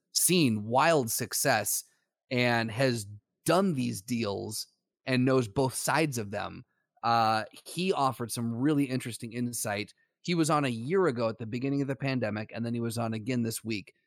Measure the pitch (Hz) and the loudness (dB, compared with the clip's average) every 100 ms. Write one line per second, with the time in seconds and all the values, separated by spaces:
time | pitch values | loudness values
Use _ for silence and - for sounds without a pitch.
0 | _ - - 180 139 107 104 123 160 160 | _ 0 4 4 4 2 0 2 4 4
1 | 117 - 110 - 143 113 104 - - _ | 2 -4 -4 0 2 2 2 -4 -6 _
2 | _ _ - 123 123 120 113 110 135 120 | _ _ -4 0 4 2 0 0 0 0
3 | 101 104 _ _ - 170 196 139 120 107 | -4 -14 _ _ 2 2 2 0 -2 -4
4 | - 120 107 98 101 107 - _ _ _ | -4 -2 -2 -2 -6 -8 -10 _ _ _
5 | - 131 127 131 113 113 131 - - 143 | -2 2 4 4 2 0 0 -2 0 2
6 | 156 117 101 101 92 90 - _ _ - | 2 -2 -6 -6 -8 -10 -18 _ _ -6
7 | 113 117 110 110 107 - - 165 185 143 | 2 4 4 2 -2 -12 -12 -4 0 2
8 | 135 - 117 - 117 117 139 147 135 127 | 0 0 -6 -4 -4 0 2 2 2 -2
9 | 123 110 120 117 120 113 113 101 104 - | -4 -8 -8 -4 -4 -4 -4 -4 -6 -12
10 | _ _ 160 170 156 151 139 113 123 190 | _ _ -2 0 2 2 2 -2 0 2
11 | 175 120 113 110 110 123 135 139 139 135 | 2 2 0 -2 -6 -4 -2 0 -2 -2
12 | 139 131 110 104 110 113 117 117 117 110 | -2 0 -2 -4 -6 -6 -4 -2 -2 -2
13 | 113 110 107 127 113 - 113 107 - _ | -2 -4 -2 -2 -2 -4 -4 -6 -6 _